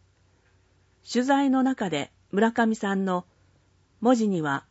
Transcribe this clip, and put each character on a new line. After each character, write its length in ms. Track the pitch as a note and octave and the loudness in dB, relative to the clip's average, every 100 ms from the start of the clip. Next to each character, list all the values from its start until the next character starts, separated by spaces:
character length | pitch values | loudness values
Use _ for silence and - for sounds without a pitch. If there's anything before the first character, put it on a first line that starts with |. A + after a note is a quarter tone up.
| _ _ _ _ _ _ _ _ _ _ - | _ _ _ _ _ _ _ _ _ _ -6
取 160 | A3+ | -2
材 260 | B3+ C#4 C#4 | 0 2 2
の 120 | C4 | 2
中 260 | C4 C4 F#3+ | 0 -2 -4
で 220 | D3+ - _ _ | -4 -6 _ _
村 180 | F#3+ A3+ | 0 0
上 240 | A#3 A3+ | 2 0
さ 180 | A3 G3+ | 0 -2
ん 100 | G3 | -2
の、 200 | F#3+ F3+ - _ _ _ _ _ _ _ | -2 -4 -6 _ _ _ _ _ _ _
「文 140 | A3 B3 | 2 2
字 120 | G#3+ | 2
に 140 | F3+ | 0
は 240 | D3+ C#3 - | -2 -4 -8